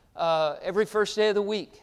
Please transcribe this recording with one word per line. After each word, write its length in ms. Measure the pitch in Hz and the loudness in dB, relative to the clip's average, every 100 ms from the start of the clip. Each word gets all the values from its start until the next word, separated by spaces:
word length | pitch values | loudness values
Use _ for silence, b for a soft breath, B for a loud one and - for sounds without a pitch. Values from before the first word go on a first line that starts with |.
| b - | b -4
uh, 400 | 165 160 156 - | 0 2 0 -2
every 240 | 180 190 214 | -2 0 0
first 300 | 214 202 214 | 0 0 2
day 140 | 214 | 2
of 60 | 202 | 2
the 60 | |
week 400 | 202 214 151 - | 0 -4 -6 -16